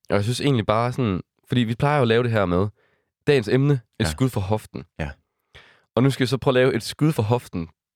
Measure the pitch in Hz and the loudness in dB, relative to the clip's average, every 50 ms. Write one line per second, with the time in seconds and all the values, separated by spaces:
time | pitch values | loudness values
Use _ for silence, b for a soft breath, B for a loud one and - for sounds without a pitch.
0 | _ - - 101 101 117 123 - - 143 135 117 95 - 107 113 120 123 127 - | _ -4 -2 -2 0 -2 -4 -2 0 0 0 0 0 0 0 0 0 -2 -2 -2
1 | 127 107 92 87 - _ _ _ _ - 127 123 120 107 117 - 143 139 151 147 | -2 -2 -2 -2 -6 _ _ _ _ -4 -2 -2 0 -2 -2 -2 -2 0 0 2
2 | 127 113 110 117 123 120 113 107 98 90 90 90 101 104 - _ _ _ _ _ | 2 2 2 2 2 2 0 0 0 2 2 0 0 -2 -4 _ _ _ _ _
3 | _ _ _ _ _ - 147 135 101 107 123 131 139 147 143 127 - _ _ - | _ _ _ _ _ 2 2 2 2 2 2 2 2 2 2 0 -2 _ _ -2
4 | 113 80 78 - 131 127 - 110 98 98 107 107 - - - - - _ _ - | -2 -2 0 0 -2 -2 -2 -2 -4 -2 -2 -4 -4 -8 -14 -14 -14 _ _ -10
5 | 82 73 73 _ _ _ _ _ _ _ b b b b b b b b b 113 | -10 -10 -10 _ _ _ _ _ _ _ b b b b b b b b b 2
6 | 127 139 127 - 131 110 135 123 - 143 127 127 127 131 - 110 - - - - | 2 2 2 0 0 0 -2 -2 0 2 2 4 4 2 2 -2 -4 -8 -4 0
7 | 151 156 156 - 107 101 123 120 - - - 90 82 - _ _ _ _ _ | 0 0 2 0 0 0 0 0 -2 -4 -8 -8 -8 -10 _ _ _ _ _